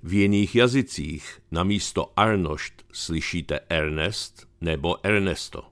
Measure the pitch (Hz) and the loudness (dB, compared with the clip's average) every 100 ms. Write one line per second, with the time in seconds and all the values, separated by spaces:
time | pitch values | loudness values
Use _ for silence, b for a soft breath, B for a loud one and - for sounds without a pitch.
0 | 87 98 101 101 101 117 123 131 120 - | 0 4 4 4 4 4 4 4 -2 -4
1 | 76 78 - - _ 80 92 104 - - | -8 -8 -12 -18 _ 0 2 0 0 -4
2 | - - 107 107 85 78 - - - - | -2 2 4 4 0 -4 -8 -14 -20 -12
3 | - 82 - 87 76 73 - 82 78 76 | -4 -4 -2 -6 -4 -6 -2 -2 0 -2
4 | 82 107 - - - _ 82 78 78 - | -2 -4 -10 -14 -20 _ -4 -2 0 -2
5 | 95 104 95 82 - - - | 0 2 2 -2 -6 -12 -16